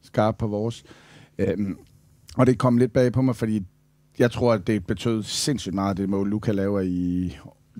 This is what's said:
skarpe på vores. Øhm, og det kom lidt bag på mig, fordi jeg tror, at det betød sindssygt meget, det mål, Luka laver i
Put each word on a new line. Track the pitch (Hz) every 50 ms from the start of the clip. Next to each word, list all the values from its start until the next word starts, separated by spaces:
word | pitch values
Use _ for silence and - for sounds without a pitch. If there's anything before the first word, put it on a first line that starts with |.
| -
skarpe | - - - 107 110 113 -
på | 120
vores. | 107 104 104 107 117 117 - - - - - - - - - - - _ -
Øhm, | 98 95 92 92 104 95 87 - - - _ _ _ _ _ _ _ - -
og | - 127
det | 120 127 120
kom | - 127 120 120
lidt | 127 120 -
bag | 135 127 123 110
på | 127 131
mig, | 131 120
fordi | - 120 110 110 107 98 92 _ _ _ _ _ _ _ _ _ -
jeg | 127 117
tror, | - 107 123 120 113
at | 107 87
det | - 110 104 92
betød | - 113 90 - 120 117 110 101
sindssygt | - - - - - 143 104 - 98 85
meget, | 98 98 98 98
det | 87 98 95
mål, | 101 98 98 101
Luka | 104 107 - - 104
laver | 98 98 101 101 101
i | 95 92 90 90 90 90 87 90 92 87 76 - - - - _ _ _ - -